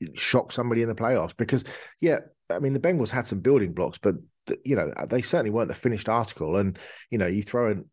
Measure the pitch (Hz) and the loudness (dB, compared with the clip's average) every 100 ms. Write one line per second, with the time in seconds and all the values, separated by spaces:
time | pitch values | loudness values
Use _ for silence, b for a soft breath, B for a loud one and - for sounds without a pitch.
0 | 80 - - 127 - - 120 117 113 110 | -12 -6 0 2 2 -2 0 0 0 0
1 | 113 120 85 - 113 131 - B B B | 0 0 0 -4 0 0 -2 B B B
2 | 175 147 - _ - 90 139 135 160 175 | 0 2 -2 _ -6 -2 0 0 2 2
3 | 110 127 110 101 120 139 95 85 80 - | 0 -2 -2 0 4 6 4 0 -4 0
4 | 101 87 - _ - - 131 117 73 - | 0 0 -4 _ -8 -6 0 0 0 -4
5 | - 123 - 170 110 110 110 - 123 110 | -2 -2 0 0 2 0 -2 -2 -2 -2
6 | - 117 107 - 78 92 98 90 B B | 0 0 -2 -4 -2 2 0 -2 B B
7 | B 117 90 101 101 120 117 98 - | B -2 0 -2 -2 0 0 -2 -6